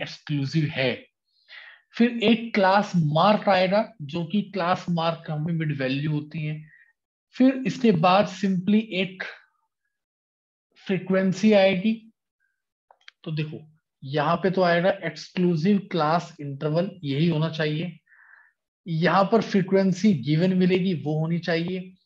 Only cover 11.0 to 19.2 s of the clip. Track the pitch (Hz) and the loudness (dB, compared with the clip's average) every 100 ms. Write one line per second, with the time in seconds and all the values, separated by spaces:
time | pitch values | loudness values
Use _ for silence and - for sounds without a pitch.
11 | 185 190 190 - 220 202 190 185 208 226 | 0 0 0 2 4 6 4 2 0 -2
12 | - _ _ _ _ _ _ _ _ _ | -8 _ _ _ _ _ _ _ _ _
13 | - _ - 151 151 117 - _ _ _ | -20 _ -8 -6 -6 -10 -18 _ _ _
14 | 135 147 143 170 196 185 180 170 185 190 | -6 -2 0 0 0 2 2 2 2 -2
15 | 160 - - - 175 165 170 202 196 175 | -6 -10 -10 -2 0 2 2 0 0 -2
16 | 151 170 160 - 143 139 147 156 196 - | 0 0 -2 -12 -12 -6 -2 -2 -4 -6
17 | 139 139 170 151 160 156 156 151 180 - | -4 0 2 2 -2 -2 -4 -4 -6 -10
18 | _ _ _ - _ _ _ _ - 160 | _ _ _ -20 _ _ _ _ -6 0
19 | 170 175 | 2 4